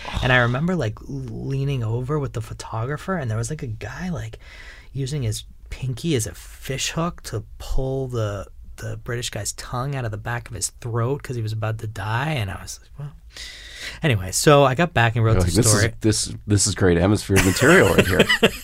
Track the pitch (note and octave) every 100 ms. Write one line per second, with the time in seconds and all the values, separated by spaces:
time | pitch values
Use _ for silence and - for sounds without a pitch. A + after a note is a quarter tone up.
0 | - - B2+ B2+ A#2+ B2 E3+ F3+ A2+ A2
1 | - C#3 B2+ A2+ B2+ C3+ C#3 C3+ A2 A#2
2 | B2+ D3+ C3 A#2+ A2 A2 - A2+ B2 D3
3 | - F#3 B2+ A2 A#2 D#3 C3 A2 G#2+ C#3
4 | F3+ D3+ A2 - - - - - - C3+
5 | C3+ D3+ A2+ G#2+ - - - - B2+ A2+
6 | E3+ C#3 A2+ - - - - C3 - -
7 | E3+ - - A2+ A2 - - - C3 C3+
8 | C3 A#2+ G#2+ G2+ F#2 - - - A2 A2
9 | - A#2+ B2 A2 G2+ - - B2 C3+ C#3
10 | A#2+ G#2+ A#2 A#2+ A#2 A2+ - - A#2+ A#2
11 | A#2 C#3+ - B2 A2 A2 G#2+ A2 G#2+ G#2
12 | G2 A#2 C#3+ D3+ G2 F2+ F#2 - - -
13 | C#3+ - - - - - - - - -
14 | D#3+ A2 F2+ - - C#3+ C#3 C3 E3+ -
15 | A#2 A2+ A2+ F#2+ F2 E2+ A#2 G#2+ A2+ -
16 | G#2+ G#2 - - - G2+ - F2+ F#2+ E2+
17 | F2+ G2+ - G2 F#2 F2+ C3 F3+ G#2 G2
18 | F#2+ F#2 - - G#3 -